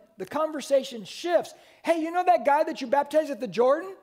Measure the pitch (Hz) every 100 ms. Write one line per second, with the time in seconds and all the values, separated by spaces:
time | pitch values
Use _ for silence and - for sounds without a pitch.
0 | _ - 185 277 311 311 - 277 262 233
1 | 180 - 339 330 - - - _ - 339
2 | 320 349 359 330 247 285 320 - 262 269
3 | 294 311 294 285 240 170 254 302 381 381